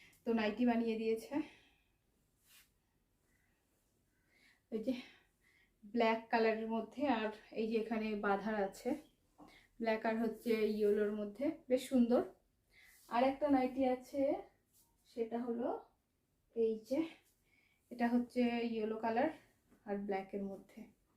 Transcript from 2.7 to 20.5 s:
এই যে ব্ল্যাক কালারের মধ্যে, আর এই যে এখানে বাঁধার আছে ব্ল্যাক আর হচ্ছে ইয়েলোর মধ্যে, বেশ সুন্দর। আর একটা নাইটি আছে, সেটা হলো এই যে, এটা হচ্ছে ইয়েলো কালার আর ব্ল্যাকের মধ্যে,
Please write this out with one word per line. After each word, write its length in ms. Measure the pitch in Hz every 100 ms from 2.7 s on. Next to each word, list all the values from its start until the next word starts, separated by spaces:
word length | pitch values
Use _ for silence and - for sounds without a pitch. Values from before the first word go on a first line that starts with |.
| _ _ _ _ _ _ _ _ _ _ _ _ _ _ _ _ _ _ _ _
এই 80 | 220 254
যে 80 | 247 - - _ _ _ _ _ _
ব্ল্যাক 360 | 208 233 226 226 -
কালারের 380 | 233 220 220 220
মধ্যে, 340 | 226 208 247 277
আর 220 | 220 214 - -
এই 140 | - 220
যে 80 | 226
এখানে 280 | 220 220 214
বাঁধার 420 | 208 202 196 208 214 190
আছে 220 | - 247 302 - _ _ - - - _ -
ব্ল্যাক 220 | 226 220 226
আর 100 | 226
হচ্ছে 300 | 220 - 240 220 214
ইয়েলোর 440 | 214 208 214 208
মধ্যে, 320 | 214 202 208 294 - -
বেশ 140 | 254 -
সুন্দর। 340 | 262 233 262 370 - _ _ _ _ - - -
আর 140 | 233
একটা 220 | 269 277 294
নাইটি 320 | 269 254 262
আছে, 360 | 254 254 - 285 277 381 - _ _ _ _ _ _ 240
সেটা 220 | 226 233
হলো 300 | 240 233 285 440 - _ _ _ _ _ _ 233
এই 160 | 226 214 -
যে, 100 | 277 320 - _ _ _ _ _ _ _
এটা 160 | 240 240
হচ্ছে 320 | 240 240 247 240 233
ইয়েলো 340 | 233 226 214 220
কালার 340 | 226 226 311 - - _ _ _ 208
আর 100 | 202 202
ব্ল্যাকের 360 | 190 190 202
মধ্যে, 380 | 196